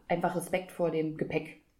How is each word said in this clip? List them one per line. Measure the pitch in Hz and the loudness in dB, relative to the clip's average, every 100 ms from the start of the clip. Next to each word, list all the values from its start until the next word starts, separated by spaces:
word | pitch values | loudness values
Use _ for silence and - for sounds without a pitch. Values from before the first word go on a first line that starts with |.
| - | -2
einfach | 175 175 170 | 2 2 0
Respekt | 170 180 180 | 0 -2 -2
vor | - 170 | 0 2
dem | 160 156 156 | 2 0 0
Gepäck. | - 156 - - _ _ | -2 -2 -4 -10 _ _